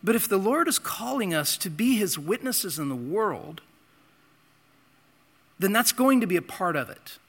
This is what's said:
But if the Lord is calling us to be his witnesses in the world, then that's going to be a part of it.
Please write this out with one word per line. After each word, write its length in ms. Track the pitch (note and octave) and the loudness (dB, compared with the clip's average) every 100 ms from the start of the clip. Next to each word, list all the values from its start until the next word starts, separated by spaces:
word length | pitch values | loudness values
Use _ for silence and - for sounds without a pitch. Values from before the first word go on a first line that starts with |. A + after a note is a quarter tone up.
But 140 | F#3 A#3 | 4 2
if 120 | - | 2
the 100 | G3 | 2
Lord 280 | G3 C#4+ E4+ | 2 2 2
is 120 | - | 0
calling 560 | - - A#3 C4+ G3+ | -2 -6 -4 -2 0
us 220 | D#3+ D3 - | 0 0 -2
to 120 | F#3+ | -4
be 260 | D3+ A#3 B3 | 0 2 4
his 220 | G3 - | 2 -2
witnesses 600 | D3 A#3 C4 A#3+ G3 D3 | -2 -2 -2 -4 -4 -6
in 100 | C#3+ | -4
the 80 | B2+ | -4
world, 640 | A#2+ F#3+ G#3+ B2 - E3 _ _ _ _ _ _ _ _ _ _ _ _ _ _ _ _ _ _ _ _ | -4 -2 0 -2 -10 -16 _ _ _ _ _ _ _ _ _ _ _ _ _ _ _ _ _ _ _ _
then 140 | F#3+ | 2
that's 200 | G#3+ A#3+ | 2 2
going 280 | - C4 C4 | 2 4 4
to 40 | A3 | 4
be 100 | F3 | 0
a 60 | |
part 320 | - - F3+ | -2 -4 -2
of 140 | D#3 G2 | -2 -4
it. 300 | - - - | -12 -18 -20